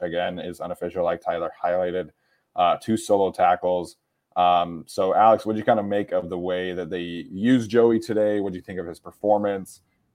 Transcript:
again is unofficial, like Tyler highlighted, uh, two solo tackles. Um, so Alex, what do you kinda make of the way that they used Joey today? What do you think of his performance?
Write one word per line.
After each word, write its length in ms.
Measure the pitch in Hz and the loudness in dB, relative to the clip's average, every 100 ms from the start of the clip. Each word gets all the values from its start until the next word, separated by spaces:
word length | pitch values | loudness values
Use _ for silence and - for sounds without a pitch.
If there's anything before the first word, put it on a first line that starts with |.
again 380 | 87 85 90 87 | -6 -4 -4 -6
is 200 | 82 82 | -10 -10
unofficial, 440 | 87 90 87 92 | -10 -8 -6 -2
like 180 | 85 85 | -2 -2
Tyler 300 | - 85 82 - | -4 -4 -6 -4
highlighted, 460 | 87 90 90 87 76 _ _ _ _ - | -2 0 -2 -4 -8 _ _ _ _ 0
uh, 220 | 87 - | 0 0
two 160 | - 110 | 0 -2
solo 340 | - 101 95 | 2 2 2
tackles. 640 | 95 90 90 90 90 85 - _ _ _ 90 | 2 2 2 0 -2 -4 -12 _ _ _ 0
Um, 500 | 90 87 85 82 73 | 4 4 0 -6 -8
so 260 | - 95 | -2 2
Alex, 320 | 92 110 107 107 | 6 6 6 2
what 80 | |
do 60 | 107 | -2
you 60 | 107 | 0
kinda 180 | 110 | 0
make 280 | 101 101 98 | 0 -2 -2
of 160 | 90 87 | -4 -4
the 80 | 90 | -6
way 340 | 90 90 92 | -4 -4 -4
that 160 | 90 82 | -6 -8
they 120 | 90 87 85 - | -8 -8 -10 -10
used 380 | 95 117 127 110 | -2 2 2 2
Joey 300 | 117 117 113 | 4 4 4
today? 400 | 113 107 107 104 | 0 0 0 0
What 140 | 98 | -2
do 40 | 90 | -6
you 60 | |
think 160 | - 92 | -10 -10
of 80 | 87 | -10
his 120 | 80 | -14
performance? 840 | 92 - 104 104 104 98 92 - _ _ _ | -20 -4 0 2 0 -4 -10 -20 _ _ _